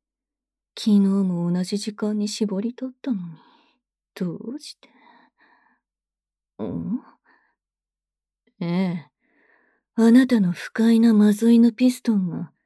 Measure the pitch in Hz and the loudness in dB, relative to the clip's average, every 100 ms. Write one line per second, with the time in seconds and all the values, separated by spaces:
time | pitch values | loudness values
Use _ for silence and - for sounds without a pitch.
0 | _ _ _ _ _ _ _ - 220 202 | _ _ _ _ _ _ _ -6 0 2
1 | 196 196 190 175 170 175 180 208 220 208 | 2 0 -2 -2 -2 -4 -4 -6 -8 -8
2 | 214 214 208 - 208 190 226 247 262 - | -6 -4 -6 -4 -6 -4 -8 -8 -14 -10
3 | 277 202 170 156 _ _ _ _ _ _ | -8 -8 -8 -16 _ _ _ _ _ _
4 | _ - 180 - 226 294 - - _ _ | _ -10 -8 -8 -12 -14 -16 -20 _ _
5 | _ _ _ _ _ _ _ _ _ _ | _ _ _ _ _ _ _ _ _ _
6 | _ _ _ _ _ - 104 85 175 247 | _ _ _ _ _ -14 -10 -10 -8 -10
7 | - _ _ _ _ _ _ _ _ _ | -12 _ _ _ _ _ _ _ _ _
8 | _ _ _ _ _ - 170 175 185 170 | _ _ _ _ _ -10 -4 -2 -4 -6
9 | - _ _ _ _ _ _ _ _ - | -12 _ _ _ _ _ _ _ _ 2
10 | 226 247 254 233 180 170 - - 226 226 | 6 6 4 2 0 -4 -8 -2 2 4
11 | 233 214 208 208 226 233 233 226 254 247 | 4 6 4 4 4 6 4 4 0 0
12 | - 208 180 160 170 _ | -2 -2 -2 -6 -10 _